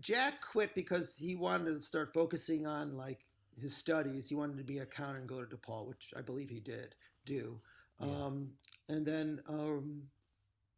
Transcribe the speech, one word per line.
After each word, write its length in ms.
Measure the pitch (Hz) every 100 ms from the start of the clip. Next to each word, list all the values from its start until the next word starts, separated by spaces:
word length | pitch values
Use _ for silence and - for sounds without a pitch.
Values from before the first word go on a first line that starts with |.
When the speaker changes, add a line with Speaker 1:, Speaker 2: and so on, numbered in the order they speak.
Speaker 1:
Jack 400 | - 233 269 277
quit 340 | - 226 202 -
because 400 | - 180 151 -
he 180 | 165 180
wanted 380 | 180 185 165
to 60 | 151
start 320 | - 160 147
focusing 520 | 165 165 165 - 156 151
on, 260 | 151 147 135
like, 300 | 131 131 - _ _ 120
his 180 | 135 -
studies. 500 | - 160 143 135 127
He 80 | 147
wanted 220 | 147 139
to 60 | 131
be 120 | 139
an 60 |
accountant 360 | 131 - 143 135
and 80 | 127
go 140 | 131 120
to 100 | 113
DePaul, 300 | - 110 127
which 260 | 127 - -
I 40 |
believe 280 | 117 127 139
he 100 | 117
did 360 | 104 113 - - - _ -
do. 360 | 139 117 113 - - - -
Speaker 2:
Yeah. 60 | 135 143 139
Speaker 1:
Um, 240 | 139 139 127 - - -
and 160 | 156 151
then, 340 | 156 156 151 -
um, 560 | 151 151 147 143 147 139 _ _ _ _ _ _